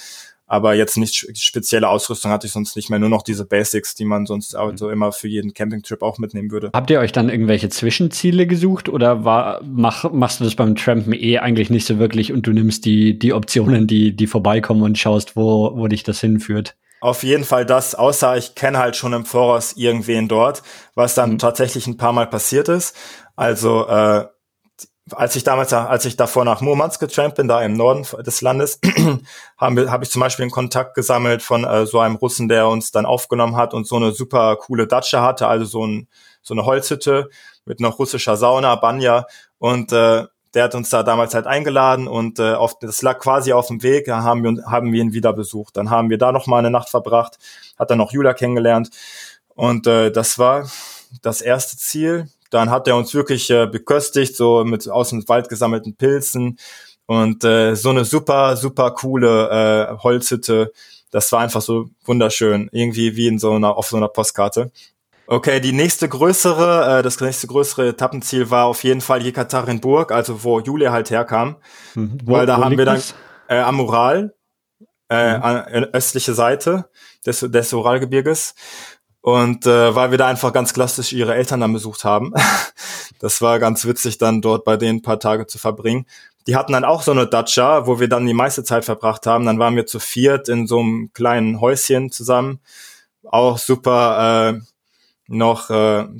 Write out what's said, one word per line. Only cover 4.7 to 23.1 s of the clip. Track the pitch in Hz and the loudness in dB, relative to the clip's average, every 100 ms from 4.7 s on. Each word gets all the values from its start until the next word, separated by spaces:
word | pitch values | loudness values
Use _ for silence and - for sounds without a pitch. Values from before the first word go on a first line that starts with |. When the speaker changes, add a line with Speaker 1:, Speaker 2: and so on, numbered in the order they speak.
| 98 107 | -6 -6
Speaker 2:
Mhm. | |
Speaker 1:
immer | 107 104 | -2 -2
für | - 107 | -4 -8
jeden | 104 101 | -6 -6
Campingtrip | - 107 107 - 110 | -6 -6 -8 -10 -6
auch | 110 110 | -6 -6
mitnehmen | 107 104 104 | -10 -8 -8
würde. | 107 101 | -8 -4
Speaker 2:
Habt | 117 127 | -4 2
ihr | 147 | 2
euch | 117 | 2
dann | 123 117 | 0 0
irgendwelche | 117 110 107 101 | 0 2 2 0
Zwischenziele | - 117 - 170 - 180 180 175 | -2 -2 0 -2 0 0 2 2
gesucht | 175 190 185 - | 2 0 0 -2
oder | 139 120 113 113 | 2 2 4 4
war, | 113 98 95 | 4 2 -6
mach-, | 143 127 117 - 165 | -6 0 0 0 -2
machst | 147 120 - | 0 0 0
du | 113 | -2
das | 110 | 2
beim | 110 107 | 2 2
Trampen | 123 117 110 | 2 0 0
eh | - 113 120 | 0 2 2
eigentlich | 123 110 104 | 2 0 2
nicht | 117 - | 0 0
so | 107 | 0
wirklich | 110 110 107 | 2 0 -2
und | 131 110 | -2 2
du | |
nimmst | 110 110 107 110 | 2 2 0 2
die, | 107 107 107 | 4 4 4
die | 120 | 0
Optionen, | 107 107 123 107 113 107 | 0 0 0 4 4 4
die, | 107 107 101 | 4 2 2
die | 107 | 0
vorbeikommen | 110 101 110 - 110 | 0 2 2 2 2
und | 104 104 | 2 2
schaust, | 110 104 - 110 | 2 0 -2 -2
wo, | 110 107 110 117 | 2 2 0 -2
wo | 110 | -2
dich | 104 | -2
das | - 101 | -4 -2
hinführt? | 113 107 107 104 104 - _ - | 0 0 -2 -6 -6 -12 _ -4
Speaker 1:
Auf | 123 127 | -2 -2
jeden | 135 147 131 | 0 0 2
Fall | 127 120 | 0 2
das, | 131 127 | 2 0
außer | - 131 143 127 123 | 0 2 4 2 2
ich | - - | -4 -4
kenne | 135 135 | -2 0
halt | 123 - | 0 -2
schon | 123 | -4
im | 120 110 | -4 -2
Voraus | 120 120 117 - - | 2 4 2 -2 -2
irgendwen | 120 117 110 113 110 | 0 0 0 -2 0
dort, | 110 131 143 - - - - | 2 2 -2 -12 -20 -8 -2
was | 123 | 0
dann | 131 117 | 2 0
Speaker 2:
Mhm. | 110 | 2
Speaker 1:
tatsächlich | 117 117 127 123 123 | 0 0 -2 -2 -8
ein | 113 | -2
paar | 117 | 0
Mal | 120 117 | 0 0
passiert | 107 - 131 160 | -2 -2 0 0
ist. | 175 - - - | 0 -2 -10 -20